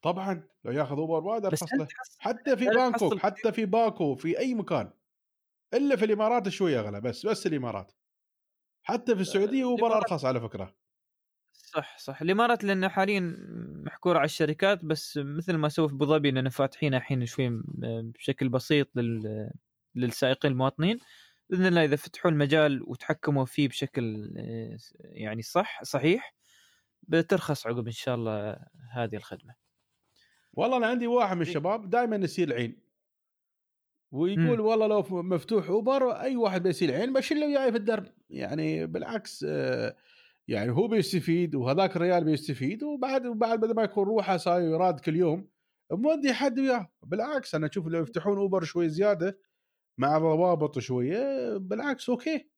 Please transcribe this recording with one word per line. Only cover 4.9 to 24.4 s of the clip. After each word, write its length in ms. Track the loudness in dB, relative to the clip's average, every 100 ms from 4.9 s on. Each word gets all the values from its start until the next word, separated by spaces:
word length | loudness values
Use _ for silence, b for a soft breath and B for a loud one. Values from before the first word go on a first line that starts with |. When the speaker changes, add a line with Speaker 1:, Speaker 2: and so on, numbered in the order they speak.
| _ _ _ _ _ _ _ _
Speaker 1:
إلا 220 | 0 2 2
في 80 |
الإمارات 440 | 2 4 4 2 0
شوي 300 | 0 2 2
أغلى، 220 | 0 -4
بس، 260 | -6 -4 -2
بس 200 | -2 0
الإمارات. 440 | -2 -2 -6 -8 _ _ _ _ _ _ _ _ _
حتى 320 | -4 -4 0
في 60 | 0
السعودية 440 | 2 2 2 2
Speaker 2:
آه، 0 |
Speaker 1:
أوبر 180 | 2 2
Speaker 2:
الإمارات. 140 | 4 2
Speaker 1:
أرخص 280 | 2 0
على 160 | 0 -2
فكرة. 340 | -4 -8 -12 _ _ _ _ _ _ _ _
Speaker 2:
صح، 460 | _ -8 -8 -8 -14
صح. 240 | -14 -6
الإمارات 420 | -2 2 4 2
لأن 240 | 2 0 0
حاليًا 480 | 0 0 0 -2 -6 -12 -12 -12 -12 -12
محكورة 320 | -4 2 4
على 60 |
الشركات، 600 | 2 2 0 2 2 2
بس 340 | 0 -4 -4 -6
مثل 340 | -6 -6 -2 0
ما 120 | 0
سووا 200 | 2 0
في 60 |
أبو 100 | 2 2
ظبي، 220 | 4 4
إننا 220 | 2 0
فاتحين 440 | 0 -2 0 0
الحين 320 | 0 0 -2 -2
شوي 220 | -2 -2
م-، 120 | -2 -6 -6 -6 -4 -6
بشكل 340 | -8 -6 -2 0
بسيط 420 | 0 2 2 2 -2
لل-، 540 | -2 -2 -4 -6 -8 -12 _ _ _
للسائقين 560 | -4 -4 0 0 2 0
المواطنين. 460 | 0 0 0 -2 -2 b b b b _
بإذن 160 | 2 4
الله 180 | 6
إذا 120 | 4 2
فتحوا 340 | -4 -2 2
المجال 520 | 4 4 6 4 2
وتحكموا 640 | -4 -10 -4 -2 2 2
فيه 240 | 0 0 0
بشكل، 680 | 0 -6 -4 -4 -4 -10
آه، 380 | -10